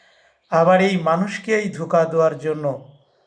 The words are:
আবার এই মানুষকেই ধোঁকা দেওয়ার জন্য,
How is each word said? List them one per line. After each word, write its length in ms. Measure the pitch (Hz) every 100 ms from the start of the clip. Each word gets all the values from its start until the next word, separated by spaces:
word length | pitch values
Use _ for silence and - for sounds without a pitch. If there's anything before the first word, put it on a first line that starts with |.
| _ _ _ _ _
আবার 320 | 165 170 185
এই 160 | 196 185
মানুষকেই 720 | 160 170 202 - 220 214 208
ধোঁকা 360 | - 160 170 160
দেওয়ার 340 | 160 160 143
জন্য, 500 | 156 156 147 127 - _ _ _